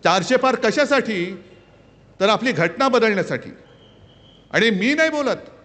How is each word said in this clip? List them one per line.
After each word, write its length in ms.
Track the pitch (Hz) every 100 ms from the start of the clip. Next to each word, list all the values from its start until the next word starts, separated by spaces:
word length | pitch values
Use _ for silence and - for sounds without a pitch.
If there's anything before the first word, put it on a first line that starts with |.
"चारशे 340 | 175 180 175 247
पार" 180 | 262 254
कशासाठी? 880 | 220 254 285 277 226 208 175 190 - - - - - _ - _
तर 100 | 196
आपली 220 | 214 233
घटना 360 | 175 170 170 269
बदलण्यासाठी. 640 | 247 220 202 160 131 - - - - - - - - - - -
आणि 180 | 151 220
मी 240 | 196 214
नाही 160 | 294 320
बोलत 260 | 302 269 175 - -